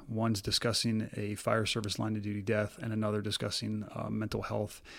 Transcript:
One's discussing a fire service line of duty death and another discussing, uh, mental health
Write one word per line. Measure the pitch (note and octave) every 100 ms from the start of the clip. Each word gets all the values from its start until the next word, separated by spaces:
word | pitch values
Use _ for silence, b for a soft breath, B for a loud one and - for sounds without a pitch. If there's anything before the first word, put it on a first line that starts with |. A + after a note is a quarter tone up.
| -
One's | A2 A2+ G#2
discussing | - - A#2+ A2 A#2+ A2 A2 -
a | G#2 G#2
fire | - A2+ G#2
service | A#2 G#2 G2
line | A2 G#2+
of |
duty | G#2 G#2
death | G2+ G#2+ G#2 -
and | A#2
another | G#2+ G#2+ G#2+
discussing, | G#2 G2 A2 - A2 G#2+ G#2
uh, | - A2
mental | A2 G#2+ A2
health | G#2 A2 G#2 - -